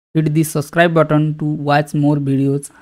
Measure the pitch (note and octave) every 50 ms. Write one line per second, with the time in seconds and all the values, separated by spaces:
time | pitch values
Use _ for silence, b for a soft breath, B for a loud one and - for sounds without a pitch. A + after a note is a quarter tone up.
0 | _ _ - D#3+ D#3 D#3 D3+ D#3+ D#3+ D#3 - D#3+ C#3+ - - E3+ E3+ F3 E3 D#3+
1 | D#3 D#3 D#3 D3 D3+ D#3 D3 D3+ D#3 D3+ D3+ D3+ C#3+ C#3+ C#3+ D3 D3+ D3+ - D3+
2 | C#3+ C#3+ D3+ D3 C#3 C#3 C3+ C3+ C#3 C#3 C#3 C#3+ C#3 - b b